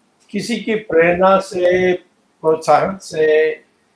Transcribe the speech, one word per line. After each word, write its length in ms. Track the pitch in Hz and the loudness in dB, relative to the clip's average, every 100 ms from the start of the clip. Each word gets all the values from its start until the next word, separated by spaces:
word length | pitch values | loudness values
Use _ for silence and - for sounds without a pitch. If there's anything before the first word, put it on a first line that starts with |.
| _ _ _ | _ _ _
किसी 300 | 202 208 220 | -10 -6 -8
की 160 | 208 214 | -4 -6
प्रेरणा 640 | - 165 170 175 190 190 | -2 2 2 2 2 2
से, 540 | - 185 180 185 185 175 _ _ _ _ | 0 -2 0 2 0 -2 _ _ _ _
प्रोत्साहन 560 | 160 156 - 147 170 196 | -2 -2 2 2 0 -6
से, 680 | - 165 156 156 156 156 _ _ _ | -10 -2 2 2 0 -4 _ _ _